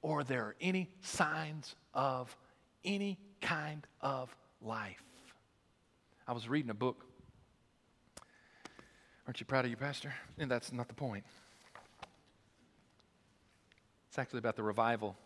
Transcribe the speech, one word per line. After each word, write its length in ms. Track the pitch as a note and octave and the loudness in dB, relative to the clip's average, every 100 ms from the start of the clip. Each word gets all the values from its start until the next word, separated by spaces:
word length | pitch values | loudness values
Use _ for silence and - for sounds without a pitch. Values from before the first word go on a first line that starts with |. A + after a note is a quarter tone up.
or 200 | D#3 D3+ | 2 2
there 200 | C3 C3 | 2 0
are 140 | G#2+ - | 0 0
any 280 | F3 F#3 F3+ - | 2 2 0 -6
signs 720 | - - D#3 D#3 D#3 D#3 - - _ | -6 2 2 2 -2 -6 -10 -16 _
of 420 | - C3+ B2+ B2 - - - _ _ | 2 2 2 -4 -12 -20 -20 _ _
any 340 | F#3 G3+ G3+ F#3+ - - | -2 0 0 -4 -10 -4
kind 460 | - D#3+ D3+ D3+ - - | 0 0 -2 -6 -10 -4
of 340 | C#3 C3+ B2+ - - _ | 0 0 -2 -10 -20 _
life. 400 | A2 A2+ G#2 F2+ - - - - _ _ _ _ _ _ _ - - | -6 -4 -4 -10 -18 -20 -20 -20 _ _ _ _ _ _ _ -18 -6
I 60 | |
was 160 | A#2+ A2+ | -4 0
reading 220 | D3 B2+ | 0 0
a 40 | |
book. 300 | G#2+ B2 - - - - - - _ _ _ _ _ _ - - - - - - - - - - - - | 0 0 0 -12 -20 -20 -20 -20 _ _ _ _ _ _ -20 -20 -20 -20 -20 -18 -18 -20 -20 -20 -14 -8
Aren't 140 | B2 | -6
you 60 | A2 | 2
proud 200 | C3 B2 | 4 4
of 40 | |
you, 60 | A2+ | 0
Pastor? 380 | C#3 C#3+ C#3+ C3 - - | -2 -4 -6 -8 -10 -4
And 120 | C#3+ | 2
that's 220 | A#2+ - | 2 2
not 160 | B2 A#2+ | -4 -4
the 60 | |
point. 300 | A2+ C3+ G2+ - - - - - - - - - - - _ _ _ - _ _ _ _ _ _ _ _ _ _ - _ _ _ | -4 -4 -4 -8 -20 -20 -20 -20 -20 -20 -18 -18 -18 -20 _ _ _ -20 _ _ _ _ _ _ _ _ _ _ -20 _ _ _
It's 100 | - | -2
actually 200 | B2+ B2 | -2 0
about 180 | A2+ A2 | 0 2
the 60 | |
revival 540 | G#2+ G#2 A2+ A#2 G#2+ G2+ | 2 6 6 6 0 -4